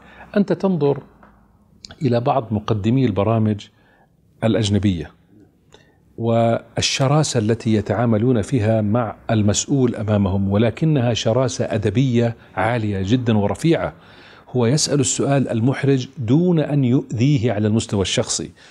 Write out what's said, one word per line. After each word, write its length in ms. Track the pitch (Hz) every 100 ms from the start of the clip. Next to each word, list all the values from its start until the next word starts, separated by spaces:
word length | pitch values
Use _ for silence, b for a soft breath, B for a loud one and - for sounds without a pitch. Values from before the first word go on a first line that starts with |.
| B B B 208
أنت 160 | 190
تنظر 460 | 170 196 175 143 139 - _ - _ _ _ _ _ - -
إلى 180 | 131 120
بعض 260 | 131 135 110
مقدمي 560 | 107 - 107 107 131 123
البرامج 600 | 98 101 113 107 104 - b b b b _ _ -
الأجنبية 640 | 113 104 104 101 101 85 71 _ _ - - _ _ b b b _ -
والشراسة 1200 | 117 113 117 117 - - - - 135 151 143 123
التي 340 | 107 113 113
يتعاملون 680 | 107 104 104 120 107 123 117
فيها 380 | 95 131 107 110
مع 360 | 104 120 110 - -
المسؤول 640 | 113 101 95 - 143 120 -
أمامهم، 540 | 107 104 98 98 98
ولكنها 640 | 104 117 - 160 147 120
شراسة 500 | 110 120 120 131 -
أدبية 720 | 117 110 107 104 135 117 117 113 B 95
عالية 460 | 104 123 107 95
جدًا 360 | 95 127 117 107
ورفيعة. 540 | 101 - 160 143 90 - B B B B B
هو 160 | 123 117
يسأل 340 | 151 - 147
السؤال 480 | 127 - 120 139 -
المحرج 600 | 113 123 127 139 135 120 -
دون 400 | 113 147 180 165
أن 260 | - 147
يؤذيه 680 | 127 135 - 113 135 139 117
على 160 | 101 107
المستوى 340 | 110 - 104
الشخصي، 480 | 92 - - - 76 - B